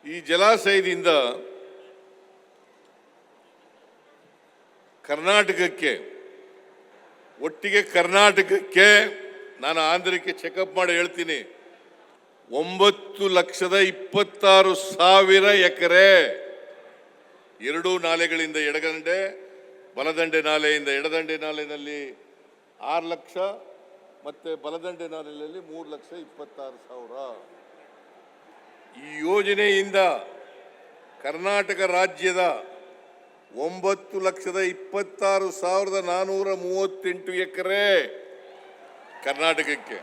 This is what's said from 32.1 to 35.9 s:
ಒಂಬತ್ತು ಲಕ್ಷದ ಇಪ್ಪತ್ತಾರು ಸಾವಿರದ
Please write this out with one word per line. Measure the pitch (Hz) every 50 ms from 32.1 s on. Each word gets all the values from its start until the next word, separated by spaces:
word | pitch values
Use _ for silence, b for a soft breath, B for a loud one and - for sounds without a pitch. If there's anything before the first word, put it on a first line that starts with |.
| 185 - 175 185 180 185 180 170 139 110 92 - - - - - - - - - - - - _ _ _ _ _ -
ಒಂಬತ್ತು | 117 143 165 185 185 180 196 196 190 - - - 190
ಲಕ್ಷದ | 185 190 185 190 - 190 175
ಇಪ್ಪತ್ತಾರು | 190 190 185 185 190 - - - 202 196 196 - - 202 196 196 196 190 185
ಸಾವಿರದ | - - 170 180 185 190 202 196